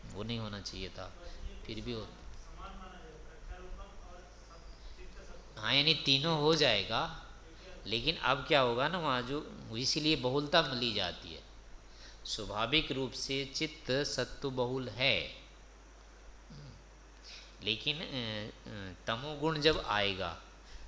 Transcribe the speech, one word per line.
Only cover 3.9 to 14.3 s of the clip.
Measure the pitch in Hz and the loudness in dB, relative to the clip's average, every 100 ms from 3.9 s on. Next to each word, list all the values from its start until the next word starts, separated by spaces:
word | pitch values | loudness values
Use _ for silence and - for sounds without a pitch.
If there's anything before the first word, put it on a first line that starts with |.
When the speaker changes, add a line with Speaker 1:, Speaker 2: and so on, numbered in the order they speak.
| - - - - - - | -12 -12 -14 -14 -18 -16
Speaker 2:
सत-, | - - - - - | -16 -14 -12 -12 -12
चित्त | - - | -12 -12
सत्व। | - - - - | -12 -12 -12 -4
Speaker 1:
हाँ, | 107 | 4
यानी | 135 151 | 6 8
तीनों | 156 143 135 160 156 | 4 6 6 6 6
हो | 147 160 | 6 8
जाएगा, | 143 104 95 117 160 165 - - - - | 8 6 4 0 0 -4 -12 -16 -16 -16
Speaker 2:
क्योंकि | - - 98 | -14 -12 -2
Speaker 1:
लेकिन | 113 131 170 | 0 0 2
अब | 120 139 - | 2 2 6
क्या | 147 | 6
होगा | 123 120 147 | 6 4 2
ना, | 180 | 2
वहाँ | 156 127 | 2 2
जो, | 120 143 - - 113 113 | 0 -4 -4 -12 -6 -2
इसीलिए | 131 156 151 151 | 0 4 4 4
बहुलता | 127 139 147 175 | 4 2 6 6
में | 147 | 6
ली | 123 120 | 2 0
जाती | 101 90 85 87 | 2 0 -2 -10
है। | 78 - - - - - - - - - | -12 -14 -18 -16 -16 -16 -16 -16 -12 -6
स्वाभाविक | - 98 101 117 156 151 | -4 -2 0 6 6 4
रूप | 131 127 | 0 0
से | - - 135 135 | -2 -2 -2 -2
चित्त | - 151 - - | -2 -2 -4 0
सत्व | 131 143 - 123 | 2 2 0 -2